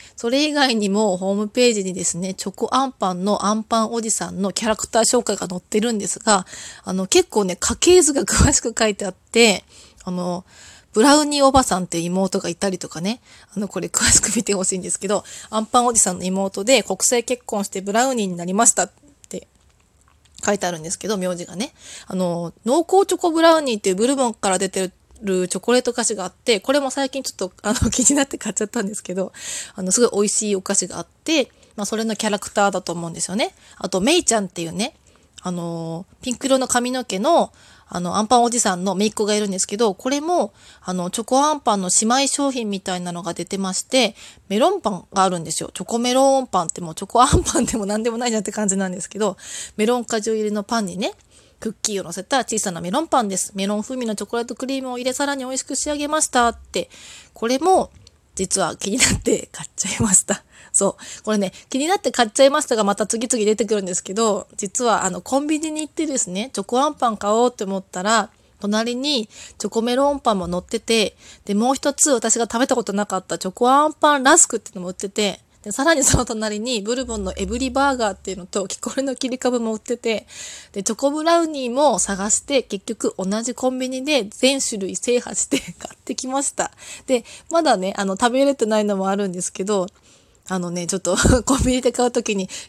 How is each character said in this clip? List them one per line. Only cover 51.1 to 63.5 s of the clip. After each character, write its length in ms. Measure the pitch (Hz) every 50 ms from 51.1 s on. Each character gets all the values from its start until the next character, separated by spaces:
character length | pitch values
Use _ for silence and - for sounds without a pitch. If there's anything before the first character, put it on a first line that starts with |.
| 427 _ _ _ _ _ _ _ _ -
ク 120 | - 226
ッ 20 | - _
キ 160 | - - 208 190
ー 20 |
を 40 | -
乗 80 | 160
せ 120 | 165 196 185
た 140 | - 277 262
小 200 | 220 - 226 214
さ 120 | - 202
な 100 | 170 165
メ 100 | 170 175
ロ 120 | 202 294
ン 60 | 330 -
パ 120 | 320 269
ン 80 | 220 196
で 80 | 190
す。 160 | 185 - - -
メ 120 | 196 190
ロ 100 | 202 208
ン 60 | 214
風 160 | 208 - 262 254
味 80 | 240
の 80 | 220 208
チ 100 | - 208
ョ 20 |
コ 120 | - 233 233
レ 60 | 233
ー 20 |
ト 80 | 240 233
ク 120 | - 262
リ 140 | 254 269 269
ー 20 |
ム 100 | 262 254
を 40 | 247
入 80 | 247 247
れ、 80 | 262
さ 140 | 254 - 285
ら 80 | 285 285
に 100 | 269 247
美 60 | 254
味 80 | 262 254
し 40 | -
く 120 | - 277
仕 140 | - - 302
上 60 | 294 285
げ 100 | 294 294
ま 140 | 311 311
し 60 | - -
た 200 | - 247 240 233
っ 80 | 226
て。 320 | - - - - 190 - - - - - - - - - _ -
こ 120 | - 220 233
れ 100 | 262 269
も、 320 | 320 370 381 294 - - - - - - _ _ _ _ -
実 280 | - 190 - - 190
は 140 | 175 143 -
気 140 | - - 196
に 60 | 208
な 80 | 254 -
っ 160 | - 190 -
て 280 | - - 208 - - -
買 140 | - - 160
っ 40 | - _
ち 120 | - - 190
ゃ 20 |
い 100 | - -
ま 120 | 226 202 180
し 80 | -
た。 200 | - - 196 - - _ _ - - -
そ 240 | - - 196 196 - - - - - -
う。 20 |
こ 100 | - 214
れ 60 | 214 202
ね、 140 | 196 185 - - - -
気 100 | - 262
に 80 | 294
な 100 | 330 392
っ 20 | 403
て 100 | - 254
買 160 | - - 240
っ 40 | 214
ち 100 | - -
ゃ 40 | 269
い 60 | 277
ま 120 | 294 302
し 40 | 294
た 100 | - 240
が、 80 | 220 208
ま 120 | 202 202
た 100 | - 214
次 220 | - 226 226 254 226
々 140 | 262 226 202
出 120 | 214